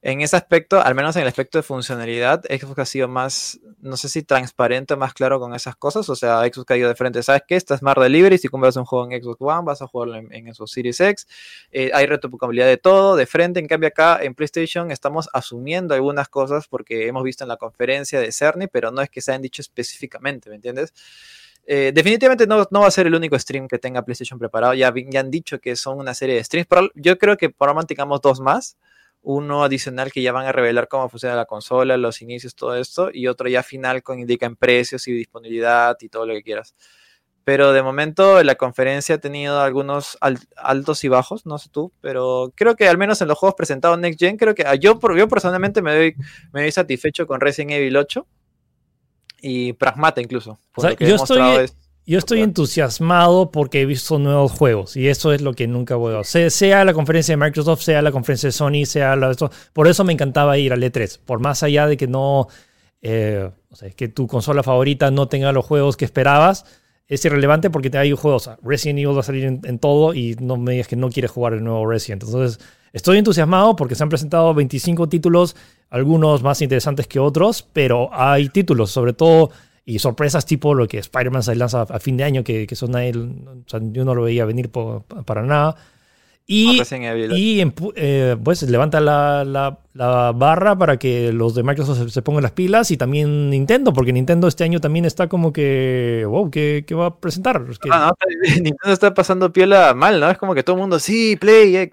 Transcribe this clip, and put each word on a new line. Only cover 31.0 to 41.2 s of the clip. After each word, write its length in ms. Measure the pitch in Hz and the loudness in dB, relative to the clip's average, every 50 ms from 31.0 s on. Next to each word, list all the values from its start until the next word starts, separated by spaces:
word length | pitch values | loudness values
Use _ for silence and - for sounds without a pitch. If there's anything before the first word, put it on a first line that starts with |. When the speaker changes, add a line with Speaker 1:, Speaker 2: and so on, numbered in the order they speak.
| 131 123 | -6 -6
Speaker 1:
funciona 260 | 120 117 123 127 120 | _ -8 -8 -6 -4
la 120 | 120 113 | -4 -6
consola, 500 | - 110 104 104 - 127 127 131 131 127 | -6 -10 -14 -8 -4 -2 0 0 2 0
los 240 | 127 123 117 113 - | 0 -2 -4 -6 -8
inicios, 340 | 117 117 120 123 123 123 - | -14 -16 -16 -14 -14 -18 -16
todo 220 | _ 131 127 123 | _ -8 -6 -6
esto. 320 | 123 127 - - - 180 190 | -6 -8 -8 -4 -4 -4 -4
Y 160 | - - 123 | -4 -4 -4
otro 220 | 127 123 _ 131 127 | -4 -4 _ -4 -2
ya 140 | 123 123 127 | -2 -2 -2
final 400 | - - 131 131 127 127 127 - | -4 -12 -10 -6 -6 -6 -6 -6
con 180 | - 131 127 | -10 -12 -12
indica 240 | 123 120 120 120 - | -4 -4 -4 -2 -2
en 100 | 120 117 | -8 -6
precios 540 | _ - 123 123 123 123 120 - 127 - - | _ 2 2 4 2 2 -2 -6 -12 -8 -6
y 40 | 123 | -6
disponibilidad 840 | 117 113 _ _ 117 117 113 113 117 113 117 120 120 120 120 120 120 117 | -6 -8 _ _ -20 _ -10 -6 -4 0 2 4 4 4 2 0 -4 -10
y 80 | 107 | -14
todo 160 | _ 113 113 | _ -8 -8
lo 80 | 113 113 | -6 -8
que 80 | 107 101 | -8 -8
quieras. 320 | 110 107 104 110 _ _ _ _ _ _ _ _ _ _ _ _ _ _ _ _ | -8 -10 -10 -10 _ _ _ _ _ _ _ _ _ _ _ _ _ _ _ _
Pero 300 | - 139 135 139 139 135 | 0 2 4 4 6 6
de 100 | 135 135 | 4 2
momento 600 | 131 131 139 151 156 156 - 190 196 196 185 165 | 0 -4 -4 -6 -6 2 4 6 8 8 8 6
la 140 | 139 131 | 6 4
conferencia 580 | - - 127 123 - 131 131 135 139 139 - 165 | 0 -2 -6 -2 -2 0 0 0 -2 -2 -2 -2
ha 40 | 151 | -2
tenido 440 | - 143 143 143 143 143 143 143 139 | -2 -8 -10 -8 -6 -4 0 0 0
algunos 560 | 139 127 139 139 139 143 143 139 - - _ | 0 0 -2 -4 -4 -6 -6 -6 -10 -12 _
al-, 200 | - 139 131 123 _ _ _ - | -2 -2 -2 -2 _ _ _ -12
altos 460 | - 131 131 135 139 160 156 - - | -4 -4 -4 -2 -2 -4 -6 -4 -2
y 40 | 139 | 2
bajos, 380 | 131 127 | 2 2